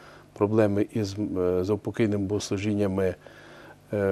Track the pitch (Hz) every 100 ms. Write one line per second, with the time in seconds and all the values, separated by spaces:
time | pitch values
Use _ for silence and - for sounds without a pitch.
0 | - - - - 104 110 104 101 107 113
1 | 101 98 104 92 90 90 92 104 - 104
2 | 110 101 98 104 - 101 107 101 101 95
3 | 95 - - - - - - - - 104
4 | 98